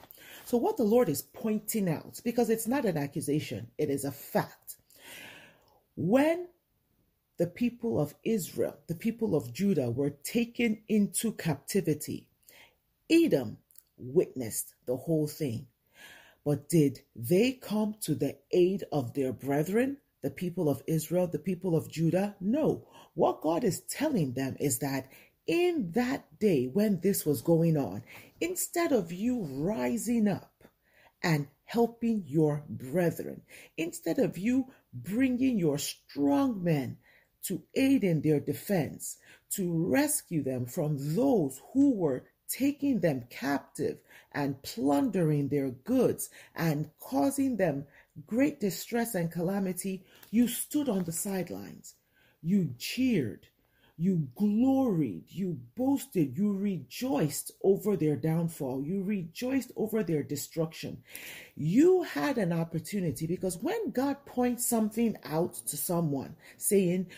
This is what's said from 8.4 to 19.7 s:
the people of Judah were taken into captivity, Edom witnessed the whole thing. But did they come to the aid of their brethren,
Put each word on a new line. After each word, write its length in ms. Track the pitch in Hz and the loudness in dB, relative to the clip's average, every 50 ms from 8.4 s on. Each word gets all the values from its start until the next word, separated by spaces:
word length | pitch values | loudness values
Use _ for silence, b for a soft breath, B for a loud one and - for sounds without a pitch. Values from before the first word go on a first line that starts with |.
| 156 - - - 98 69 - - _ - | -2 -4 -4 -2 -2 -2 -4 -8 _ -10
the 80 | 165 | -10
people 400 | - - 226 226 - 220 208 165 | -4 -4 -4 -2 -2 -2 0 0
of 160 | 143 117 120 | 0 -2 -4
Judah 380 | 117 - 196 202 190 147 127 117 | -6 -2 0 2 2 2 0 0
were 220 | 117 127 143 147 | -2 0 -2 -2
taken 720 | 147 - - - - 240 233 233 - - 240 233 220 - - - | -4 -6 -10 -4 -2 0 0 0 -2 -2 0 0 0 -2 -2 0
into 440 | 214 214 202 190 - - - 220 - | 2 2 2 2 0 -2 -2 -2 -4
captivity, 960 | - - 170 143 - - - - 196 - 160 147 151 - - 101 - - _ _ _ B B B B B B B B B _ _ _ _ - | -2 -2 -2 -2 -2 -4 -2 -2 0 0 0 -2 -2 -2 -6 -8 -8 -10 _ _ _ B B B B B B B B B _ _ _ _ 2
Edom 480 | 320 339 330 254 170 139 120 107 - - _ _ - - _ _ _ - | 4 4 6 6 4 2 0 -2 -8 -12 _ _ -20 -20 _ _ _ -14
witnessed 800 | - 123 131 175 - - - 131 120 107 - - - - - _ _ | -12 0 2 2 2 2 -2 -6 -8 -6 -6 -8 -8 -10 -14 _ _
the 100 | - 123 | -6 -6
whole 320 | - - - 160 156 151 147 | -4 -2 -2 0 0 0 -2
thing. 400 | - - 156 135 113 - - - _ _ _ B B B B B B B B B B B B | -4 -4 -4 -4 -4 -6 -8 -12 _ _ _ B B B B B B B B B B B B
But 260 | 147 147 - - - | -2 -2 -2 -2 2
did 320 | 175 165 147 139 - - - _ _ | 4 6 6 4 2 -2 -10 _ _
they 360 | - 117 117 175 190 233 262 | -12 -2 2 4 4 4 4
come 440 | 262 - - - 208 214 220 214 214 - | 2 -2 -6 -4 -2 0 0 0 -2 -6
to 140 | - - 147 | -2 -2 -2
the 220 | 117 147 139 - - _ _ | 0 0 -2 -4 -6 _ _
aid 320 | - 180 175 180 196 196 - - | 4 4 4 4 4 0 -4 -2
of 220 | - 147 123 117 - | -2 -2 -2 -2 -2
their 200 | 143 135 127 113 | -2 -2 -2 -4
brethren, 640 | - 123 135 143 147 156 180 | -4 -4 -2 0 0 0 0